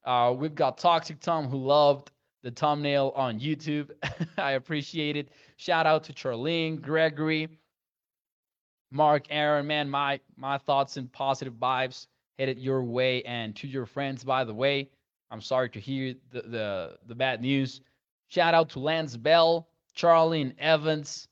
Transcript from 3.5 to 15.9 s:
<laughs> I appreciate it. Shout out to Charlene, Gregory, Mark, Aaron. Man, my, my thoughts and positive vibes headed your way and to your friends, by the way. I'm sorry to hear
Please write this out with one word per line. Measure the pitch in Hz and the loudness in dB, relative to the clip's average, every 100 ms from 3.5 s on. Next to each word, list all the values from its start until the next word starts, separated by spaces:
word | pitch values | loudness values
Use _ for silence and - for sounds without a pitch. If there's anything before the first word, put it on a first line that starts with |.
| 147 156 151 143 - 135 | -4 -4 -4 -6 -10 -10
<laughs> | - 165 - | -6 -6 -2
I | 147 | 0
appreciate | 135 - 151 143 165 147 147 | -2 -2 -6 -4 -4 -4 -4
it. | 147 _ - _ | -8 _ -20 _
Shout | - 165 156 | 0 2 4
out | 156 | 2
to | - | 0
Charlene, | 147 135 117 143 170 160 160 | -8 -6 -4 -2 -2 -2 -4
Gregory, | 127 156 160 147 156 156 156 160 _ _ _ _ _ _ _ _ _ _ _ _ _ | -2 0 0 0 -2 -2 -4 -12 _ _ _ _ _ _ _ _ _ _ _ _ _
Mark, | 135 151 147 - | 2 4 4 2
Aaron. | 147 151 147 143 | 0 2 2 0
Man, | 151 143 | -2 0
my, | 139 143 139 _ - | 0 0 -2 _ -12
my | 135 139 | -6 -6
thoughts | - 139 135 - | 0 0 0 -4
and | 127 | -12
positive | - 139 135 131 | -4 -2 -2 -4
vibes | 113 127 127 131 127 - _ _ - | -4 0 0 -2 -6 -20 _ _ -4
headed | 135 131 | -4 -2
your | 131 135 | -2 -2
way | 123 120 131 127 | -2 0 0 0
and | 120 120 110 104 | -4 -8 -8 -10
to | 139 | -10
your | 131 | -8
friends, | 117 - 139 135 | -8 -6 -6 -8
by | 127 131 | -2 -2
the | 120 | -2
way. | 107 135 139 139 _ _ _ _ | 0 0 0 -6 _ _ _ _
I'm | 113 | -16
sorry | - 127 127 | -4 -2 -2
to | 107 | -6
hear | 101 | -8